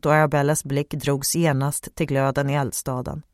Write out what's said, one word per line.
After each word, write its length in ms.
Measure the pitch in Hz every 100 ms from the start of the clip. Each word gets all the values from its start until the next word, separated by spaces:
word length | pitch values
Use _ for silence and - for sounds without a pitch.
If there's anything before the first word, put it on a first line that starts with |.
och 100 | 147
Arabellas 500 | 156 151 147 143 151
blick 300 | 139 139 147
drogs 420 | 147 143 139 - 165
genast 580 | 165 135 139 - -
till 120 | - 147
glöden 440 | 135 135 139 143
i 40 |
eldstaden. 680 | 143 127 - 143 127 - 151 -